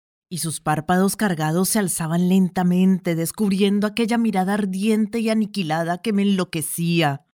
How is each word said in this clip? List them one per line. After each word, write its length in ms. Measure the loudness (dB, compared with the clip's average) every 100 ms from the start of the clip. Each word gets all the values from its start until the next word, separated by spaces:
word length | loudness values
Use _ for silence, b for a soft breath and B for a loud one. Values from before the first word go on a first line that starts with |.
| _ _ _
y 80 | -8
sus 220 | -6 -4
párpados 540 | -2 -2 0 2 2
cargados 540 | 0 -2 0 0 0 0
se 100 | 0
alzaban 500 | -2 -2 -2 0 4
lentamente, 840 | 4 2 2 2 4 4 2 -2
descubriendo 720 | -2 -4 -2 0 2 2 2 -2
aquella 320 | -2 0 0
mirada 360 | 0 0 0
ardiente 680 | -2 -2 -2 0 2 0 -2
y 100 | 0
aniquilada 680 | 0 -2 -4 -4 -2 -2 -4
que 140 | -2
me 100 | 0
enloquecía. 1000 | 2 0 -2 -4 -6 -4 0 2 0 -2 -10